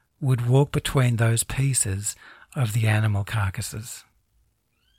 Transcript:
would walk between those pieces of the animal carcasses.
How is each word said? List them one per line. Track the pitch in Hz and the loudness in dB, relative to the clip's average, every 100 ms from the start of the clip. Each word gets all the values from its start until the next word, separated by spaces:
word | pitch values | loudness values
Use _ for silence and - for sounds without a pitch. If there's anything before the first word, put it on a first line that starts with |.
| _ _ | _ _
would | 135 127 120 | 0 0 4
walk | 135 139 | 4 4
between | 151 - 143 123 113 | 0 0 2 2 4
those | 113 113 - | 2 2 -2
pieces | - 139 127 101 98 104 - - - - - | -2 0 0 -2 -4 -6 -10 -16 -20 -10 -4
of | 113 | -2
the | 110 110 | 0 2
animal | 107 110 101 | 2 2 0
carcasses. | 101 113 98 - 98 107 113 - - _ _ _ _ _ _ _ _ | -2 -2 -2 -4 -10 -10 -12 -16 -20 _ _ _ _ _ _ _ _